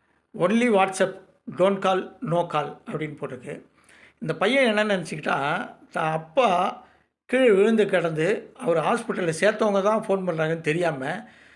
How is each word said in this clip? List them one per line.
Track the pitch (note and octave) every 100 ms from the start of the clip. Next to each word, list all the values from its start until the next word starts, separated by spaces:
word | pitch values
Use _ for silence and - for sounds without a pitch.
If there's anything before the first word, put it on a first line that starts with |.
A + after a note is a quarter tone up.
| _ _ _ -
"Only | F3 A3+ B3 G3+
WhatsApp, | F#3+ - F#3 - - _ - C3
don't | F#3+ G3
call, | F#3+ F#3+ - - A#3
no | E3+ E3+
call" | D3+ C#3+ - -
அப்படின்னு | D#3 D3+ C#3+
போட்டிருக்கு. | C#3 B2+ C#3 - - _ _ - - _
இந்த | D#3 D#3
பையன் | G3 C4+ B3+ G#3
என்ன | G#3+ F#3+
நினச்சிக்கிட்டா, | D#3+ D#3 - D#3 C#3 F3 - - -
தான் | F3+ D#3+
அப்பா | D#3+ D#3+ - A#3+ F3+ G3 - - _ _ _ _
கீழே | B3+ B3+
விழுந்து | F#3+ G#3+ A3+ G3
கிடந்து | F3+ E3 D#3 E3 A3 - -
அவர் | - E3
ஹாஸ்பிட்டலில் | D#3 A#3 A#3 F#3 F3 D#3+
சேர்த்தவங்க | G3 A3 A3 G3
தான் | G3 A3 -
ஃபோன் | G3 F#3
பண்றாங்கன்னு | D#3+ D#3 E3
தெரியாம, | D#3+ D#3+ E3+ D3 C3+ F#3 A3+ - -